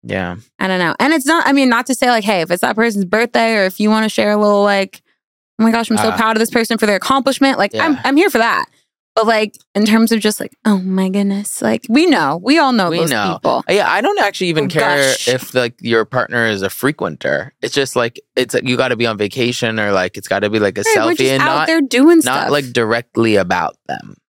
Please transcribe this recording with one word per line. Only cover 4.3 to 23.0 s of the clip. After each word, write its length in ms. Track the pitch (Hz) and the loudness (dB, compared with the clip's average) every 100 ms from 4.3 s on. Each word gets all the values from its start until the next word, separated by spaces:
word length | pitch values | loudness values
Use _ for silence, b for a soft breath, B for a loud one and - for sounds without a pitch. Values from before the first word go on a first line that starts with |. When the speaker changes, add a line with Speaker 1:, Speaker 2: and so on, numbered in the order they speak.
Speaker 2:
a 60 | 208 | 2
little, 260 | 208 202 | 2 4
like, 380 | 202 196 196 - _ _ _ _ _ - | 2 0 -2 -10 _ _ _ _ _ 0
"Oh 40 | |
my 80 | 220 | 2
gosh, 180 | 226 226 | 2 0
I'm 60 | 214 | 0
so 120 | 214 | 0
Speaker 1:
Ah. 80 | 214 | 0
Speaker 2:
proud 180 | 220 220 | 0 0
of 40 | |
this 100 | 226 | 0
person 280 | 240 226 226 | 0 0 0
for 80 | 208 | 0
their 80 | 190 | 0
accomplishment." 640 | - 269 269 254 277 220 | 0 0 0 2 2 2
Like, 140 | 202 220 | -2 0
I'm, 180 | 311 | -2
Speaker 1:
Yeah. 80 | 269 | 0
Speaker 2:
I'm 140 | 247 277 | 2 2
here 120 | 381 | 4
for 80 | 240 | 2
that. 260 | 226 120 - _ _ _ _ | 0 0 -6 _ _ _ _
But, 140 | - 220 | 0 2
like, 260 | 220 214 - _ 202 | 0 -2 -8 _ -2
in 100 | 214 | 2
terms 260 | 226 226 | 4 2
of 80 | 220 | 2
just, 180 | 208 - | 0 -2
like, 140 | - _ 214 | -10 _ 0
"Oh 120 | 196 | 0
my 300 | 185 190 190 | 0 -2 0
goodness," 520 | 202 202 196 208 - | 0 -2 -2 -6 -4
like, 240 | 226 226 - | -2 -2 0
we 160 | 247 359 | 2 2
know. 320 | 233 - 165 | 2 0 -2
We 160 | 208 320 | 0 2
all 140 | 277 | 2
know 180 | 240 180 | 2 0
Speaker 1:
We 80 | 165 | 0
Speaker 2:
those 120 | 165 | -2
Speaker 1:
know. 220 | 117 98 | 0 -2
Speaker 2:
people. 300 | 92 - 123 - | -2 -2 -2 0
Speaker 1:
Yeah, 220 | 202 175 | 0 2
I 100 | 190 | 0
don't 180 | 262 415 | 0 0
actually 260 | 208 - 180 | -2 -2 -2
even 180 | 160 143 | 0 -2
Speaker 2:
Oh, 40 | |
Speaker 1:
care 280 | 156 220 143 135 | -2 0 0 0
Speaker 2:
gosh. 220 | - - | 0 -2
Speaker 1:
if, 260 | 127 - | -2 -2
like, 220 | 127 120 - | -2 -2 -6
your 220 | 117 113 107 | 0 0 0
partner 420 | 127 - 120 113 | -2 -2 0 0
is 140 | 101 | -2
a 60 | 95 | -4
frequenter. 840 | - 139 151 90 73 131 71 143 _ | -2 -4 -2 -6 -4 -4 -4 -6 _
It's 120 | 117 - | -4 -2
just, 200 | 131 127 | -2 -2
like, 240 | 117 - _ - | -2 -6 _ -4
it's, 180 | 123 123 | -2 -2
you 140 | 131 123 | -2 0
gotta 180 | 131 117 | -2 -2
be 100 | 117 | -4
on 120 | 104 | -2
vacation 600 | 104 127 120 120 117 110 | -4 -2 -4 -2 -4 -2
or, 120 | 104 | 0
like, 260 | 98 90 - | 0 -2 -6
it's 120 | - | -4
gotta 200 | 98 104 | -2 0
be, 80 | 110 | 0
like, 180 | 101 98 | 0 0
a 20 | |
Speaker 2:
Right, 140 | 104 440 | 0 0
we're 160 | 110 | 0
Speaker 1:
selfie 60 | 349 | 0
Speaker 2:
just 120 | - | 0
Speaker 1:
and 120 | 269 | 0
Speaker 2:
out 20 | 294 | 0
Speaker 1:
not, 220 | 302 320 | 0 0
Speaker 2:
there 140 | 330 | 0
doing 400 | 269 240 294 339 | 0 4 6 6
Speaker 1:
not, 0 | |
Speaker 2:
stuff. 260 | 135 135 101 | 4 -2 0
Speaker 1:
like, 220 | 143 131 | -2 -2
directly 600 | 120 110 117 | -2 0 -2